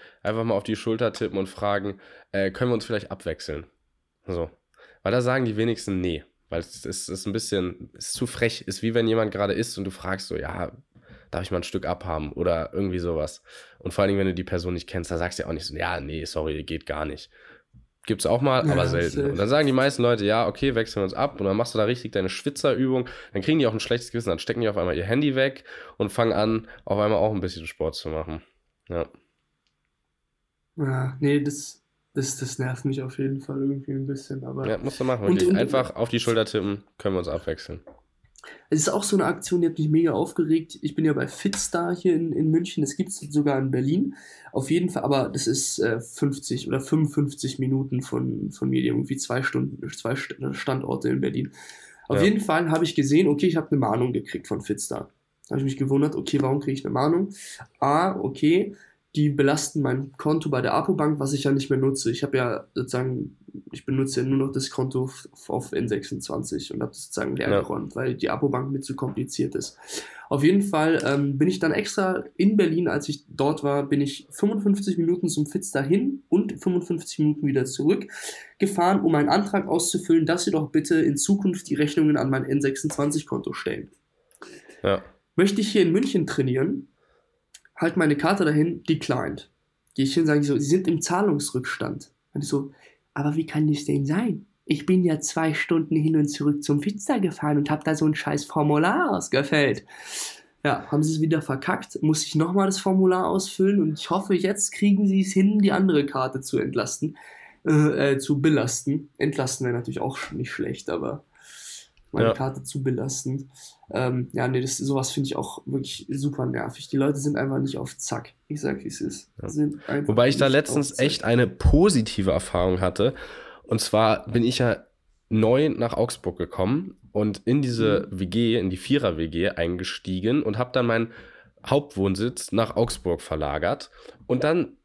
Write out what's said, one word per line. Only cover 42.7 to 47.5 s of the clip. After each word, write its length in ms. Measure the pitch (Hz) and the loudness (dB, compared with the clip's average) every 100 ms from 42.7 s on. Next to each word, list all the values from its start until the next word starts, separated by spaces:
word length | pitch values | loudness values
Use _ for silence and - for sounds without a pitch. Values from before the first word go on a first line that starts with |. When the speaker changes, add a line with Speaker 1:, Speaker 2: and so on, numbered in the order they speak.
| - | -2
Speaker 2:
Das 160 | 139 - | -4 -2
gibt's 240 | 190 - | -6 -6
sogar 380 | 147 147 147 135 | -4 0 2 2
in 120 | 135 | 0
Berlin. 440 | 127 135 175 277 - - - - | 0 2 2 0 -4 -18 -20 -8
Auf 180 | - 131 | -6 0
jeden 180 | 165 180 | 2 2
Fall, 140 | - | 0
aber 260 | - 139 120 | 0 2 0
das 180 | 131 165 | -2 -2
ist, 320 | 139 - - | 0 -2 0
äh, 220 | 110 113 | 0 0
fünfzig 640 | 120 - 143 139 - 143 135 | -4 -2 -2 -2 -4 -6 -2
oder 140 | 135 | -4
fünfundfünfzig 800 | 135 160 147 147 143 - 131 | 0 2 2 2 -2 -2 -6